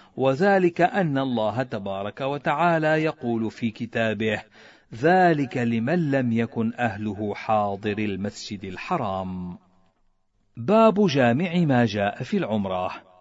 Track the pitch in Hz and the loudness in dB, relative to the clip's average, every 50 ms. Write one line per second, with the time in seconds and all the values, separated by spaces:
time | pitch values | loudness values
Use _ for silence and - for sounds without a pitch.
0 | - _ _ - 131 135 135 135 190 202 196 190 180 175 175 - 170 185 - 202 | -20 _ _ -2 0 0 2 2 2 4 4 4 4 2 2 2 0 2 2 0
1 | 180 156 139 135 135 131 120 113 107 104 101 123 131 123 117 104 98 98 98 98 | 0 0 0 -2 -2 0 0 0 0 0 -2 -2 -4 -4 -6 -8 -6 -6 -6 -6
2 | 101 104 - - 135 135 143 143 - 170 147 147 170 175 165 160 156 156 156 156 | -6 -8 -8 -6 -6 -6 -6 -4 -2 -2 0 2 2 2 2 2 2 2 2 2
3 | 156 156 151 - - 120 117 113 113 107 - - 120 110 104 - 120 113 - 120 | 0 -2 -4 -4 -4 -2 -2 -2 -2 -4 -4 -4 -6 -6 -4 -6 -8 -6 -2 -2
4 | 113 110 110 104 110 107 107 101 - _ _ - - - - _ _ _ - 110 | 0 0 0 0 -2 -2 -2 -4 -6 _ _ -20 -20 -20 -20 _ _ _ -6 0
5 | 135 165 185 185 180 170 160 147 139 117 - 127 120 117 117 113 113 131 170 180 | 2 4 6 6 6 4 4 2 0 -2 -2 -2 0 0 0 0 0 0 0 0
6 | 160 143 139 135 127 120 113 117 117 113 - 117 110 113 - - 123 113 95 101 | 0 0 0 0 0 0 0 0 0 -2 -2 -2 -2 -2 -2 -2 -2 -2 -2 -4
7 | 107 107 98 101 107 104 101 - - - 110 107 104 101 101 95 107 107 101 107 | -6 -6 -6 -4 -6 -6 -6 -6 -2 0 2 2 2 0 -2 -4 -4 -4 -2 -2
8 | 107 104 98 92 98 104 - - - - 107 92 98 95 92 - - - 185 165 | -4 -4 -4 -4 -6 -8 -8 -10 -12 -12 -12 -10 -10 -12 -12 -10 -6 -4 -4 -2
9 | 117 98 95 95 92 92 92 92 90 90 87 - _ _ _ _ _ _ _ _ | -2 -2 -4 -4 -4 -6 -6 -8 -8 -10 -12 -14 _ _ _ _ _ _ _ _
10 | _ _ _ _ _ _ _ _ _ _ - 120 117 139 208 220 226 220 180 202 | _ _ _ _ _ _ _ _ _ _ -14 -6 -2 2 4 6 6 6 6 4
11 | 208 175 131 139 123 117 117 143 190 170 165 180 170 143 131 123 120 107 101 104 | 2 4 4 4 4 4 4 2 0 0 0 2 2 4 4 4 4 2 2 0
12 | 98 104 - - 127 - 208 196 156 104 110 107 98 95 92 90 92 92 - - | -2 -2 -2 -6 -6 -4 -2 -2 -2 0 -2 -2 -2 -2 -2 -4 -4 -4 -6 -10
13 | - _ _ _ | -16 _ _ _